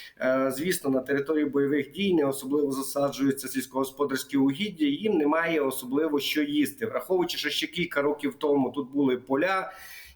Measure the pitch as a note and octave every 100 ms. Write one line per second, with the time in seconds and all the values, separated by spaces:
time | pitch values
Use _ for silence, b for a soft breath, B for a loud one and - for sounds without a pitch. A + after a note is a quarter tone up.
0 | B - C3 C3 C3+ C3 F3 F3 C#3+ C3
1 | C3 C#3 C#3 D#3 C#3+ C#3 C#3 D3+ C3+ F3+
2 | G3 E3+ C#3 C3+ C3 D3 C#3 C3+ C3 C#3+
3 | C#3 A#2+ C#3 C3+ B2+ C3 - B2+ C3+ -
4 | C#3 C3 - C#3 C#3 C#3 G#3 E3 D3 D3
5 | G#3+ F3+ D3 D#3+ E3+ D#3+ C3+ - B2 C#3
6 | D#3+ C#3+ - D3+ D3 D3 C#3 - A2+ B2
7 | - F#3 E3+ - D3 - D#3 F3 E3+ C#3+
8 | C#3+ C#3+ C#3 - D3+ C#3+ B2 C#3 B2+ C#3
9 | C3+ B2 B2+ C3+ F3 F#3+ - B B B
10 | B